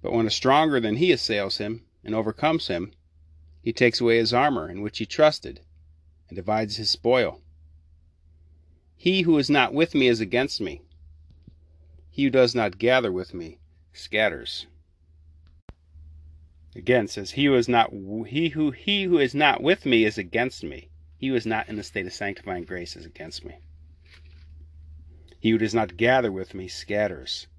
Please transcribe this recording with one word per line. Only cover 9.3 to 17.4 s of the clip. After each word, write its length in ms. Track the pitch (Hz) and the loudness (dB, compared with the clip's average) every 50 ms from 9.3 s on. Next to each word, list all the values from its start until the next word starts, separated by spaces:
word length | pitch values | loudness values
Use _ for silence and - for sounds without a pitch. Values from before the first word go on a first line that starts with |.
| 165 147 | 4 2
is 120 | 139 135 | 4 2
not 240 | 147 143 127 104 - | 4 2 2 2 2
with 200 | 143 165 160 - | 0 0 2 2
me 140 | 151 131 123 | 2 4 4
is 140 | 120 110 | 4 2
against 400 | 110 95 101 120 127 - - - | 0 -2 0 -2 -2 -2 -4 -8
me. 200 | 110 87 73 71 - _ - - - - - - - - - - _ - - _ _ _ _ _ - - - - - - | -8 -8 -10 -12 -18 _ -20 -20 -20 -20 -20 -20 -20 -20 -20 -20 _ -20 -20 _ _ _ _ _ -20 -20 -20 -20 -20 -16
He 140 | - - 139 | -4 0 0
who 60 | 135 | 2
does 260 | 120 131 127 120 117 | 4 4 4 4 4
not 220 | 123 113 104 92 98 | 0 0 0 -2 0
gather 320 | 107 117 127 127 123 107 | 2 4 4 4 2 2
with 220 | 92 92 92 - - | -2 -4 -6 -8 -10
me 260 | 90 85 80 78 _ - _ _ _ _ _ | -12 -12 -12 -14 _ -20 _ _ _ _ _
scatters. 760 | _ - - - - 104 110 104 82 69 57 - - - - - _ - _ _ _ _ _ _ _ _ - - - - _ - - - _ _ - _ _ _ _ - - - - - - - - - - _ _ _ _ - - | _ -20 -18 -6 -2 0 0 0 0 -4 -12 -12 -14 -14 -16 -18 _ -20 _ _ _ _ _ _ _ _ -20 -20 -20 -20 _ -20 -20 -20 _ _ -20 _ _ _ _ -20 -20 -20 -20 -20 -20 -20 -20 -20 -20 _ _ _ _ -20 -20
Again, 300 | - - 92 123 123 107 | -14 -2 0 2 2 2
it 40 | 98 | -2
says, 220 | - - 98 95 | -6 -10 -12 -10
"He 140 | - 135 | -4 0